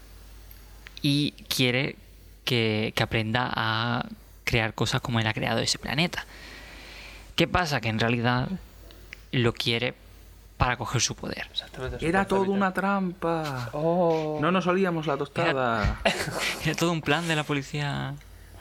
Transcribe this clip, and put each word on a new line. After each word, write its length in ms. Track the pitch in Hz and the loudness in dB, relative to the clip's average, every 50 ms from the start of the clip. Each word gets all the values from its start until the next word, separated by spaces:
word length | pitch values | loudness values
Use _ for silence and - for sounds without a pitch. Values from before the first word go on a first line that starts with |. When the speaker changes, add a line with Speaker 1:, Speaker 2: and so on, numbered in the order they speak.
| - - - - - - - - - - - - - - - - - - - - | -20 -20 -20 -20 -20 -20 -20 -20 -20 -20 -20 -20 -20 -20 -20 -20 -20 -18 -8 -2
Speaker 1:
y 300 | - 143 143 143 147 - - - - | 0 2 2 2 2 0 -2 -6 -6
quiere 480 | - - - 131 123 120 127 143 - - - - - - - - - - - - | -4 0 2 2 4 2 2 0 -2 -6 -10 -18 -20 -20 -20 -20 -20 -16 -8 -4
que, 500 | - 123 117 113 110 107 107 113 110 - | 0 0 2 2 2 2 0 0 0 0
que 80 | - 113 | 0 0
aprenda 460 | - - 113 110 110 110 123 127 - - | 2 0 0 0 0 0 0 0 0 0
a 520 | 123 113 113 110 113 117 120 120 123 - - 113 - - - - - - | 0 0 0 0 0 0 0 0 -2 -2 -6 -10 -16 -18 -20 -16 -10 -6
crear 300 | - - 117 110 110 - | 0 0 2 0 0 0
cosas 280 | - 127 - - 127 | -2 -2 0 0 -2
como 180 | - - 120 113 | -2 0 0 0
él 80 | 110 | 2
ha 60 | 110 107 | 0 0
creado 260 | 131 - - 113 117 | 0 -2 0 0 0
ese 180 | 117 - - | 0 0 -2
planeta. 480 | - - - 123 147 175 175 - - - - - - - - - - - - - - - - - - - - - - - - - | -2 -2 -4 0 0 0 0 -2 -6 -10 -12 -14 -18 -18 -16 -16 -18 -18 -18 -18 -18 -18 -18 -16 -16 -16 -16 -18 -18 -16 -6 0
¿Qué 120 | - 165 | 0 0
pasa? 340 | - 180 180 180 151 147 120 | 2 2 0 0 2 0 0
Que 80 | 113 113 | 0 0
en 100 | 110 110 | 0 2
realidad 500 | 117 113 123 117 113 123 123 123 135 - 190 - - - - - - - - - - - - - - - | 2 2 2 2 2 2 2 2 0 -2 -6 -8 -10 -14 -20 -20 -20 -20 -20 -20 -20 -20 -20 -20 -10 -4
lo 220 | - 131 117 117 110 | 0 2 2 2 2
quiere 400 | - - 123 117 117 123 127 - - - - - - - - - - - - - | 0 0 0 0 0 0 -4 -6 -8 -16 -20 -20 -20 -20 -20 -20 -20 -20 -4 2
para 200 | - 135 123 123 | 4 4 4 4
coger 240 | 131 117 - - 117 | 2 0 0 0 0
su 140 | - - 131 | 0 0 -2
poder. 320 | - - - - - - - | -4 -8 -8 -8 -8 -8 -10
Speaker 2:
Exactamente, 560 | - - - - - 131 127 127 123 123 143 | -8 -10 -10 -8 -8 -8 -8 -6 -6 -2 0
Speaker 3:
Era 160 | 160 175 196 196 | 2 2 2 2
Speaker 2:
su 60 | 190 | 2
Speaker 3:
todo 140 | 190 196 190 | 2 2 2
Speaker 2:
planeta. 120 | 190 196 202 196 | 2 2 2 2
Speaker 3:
una 80 | 185 185 | 2 0
trampa. 960 | 185 190 196 202 196 190 175 175 - - 165 165 160 156 147 135 127 120 - - | 0 0 0 2 0 0 -2 -4 -2 -2 -2 0 0 -2 -4 -4 -6 -6 -6 -4
Speaker 2:
Oh. 680 | 147 156 165 170 185 175 170 160 160 156 156 151 151 | -2 0 2 2 4 4 4 4 2 0 -2 -2 0
Speaker 3:
No 100 | 147 165 | 2 4
nos 140 | 185 185 165 | 4 4 4
olíamos 380 | 180 180 190 196 180 170 160 151 | 4 2 4 4 2 0 0 0
la 120 | 156 139 | 0 0
tostada. 840 | 139 143 - - 165 170 170 165 135 127 120 113 110 101 - - - - | 0 -2 -2 -2 0 2 2 2 2 2 2 2 2 2 2 0 2 0
Speaker 1:
Era, 100 | - - - - - - - | 0 0 0 -2 -4 -4 -4
<laughs> 240 | - - - - - | -2 -4 -4 -2 -2
era 100 | 156 151 | -2 0
todo 160 | - 170 170 | 2 2 2
un 100 | 170 160 | 2 2
plan 260 | - 147 143 165 175 | 2 2 2 2 2
de 80 | 165 160 | 2 0
la 80 | 151 147 | 0 0
policía 720 | - 147 143 139 - - 147 147 143 139 139 135 135 139 143 - - - - - - - - | 0 -2 -2 -2 -4 -6 -4 -4 -2 -2 -4 -4 -6 -8 -10 -14 -18 -20 -20 -20 -20 -18 -12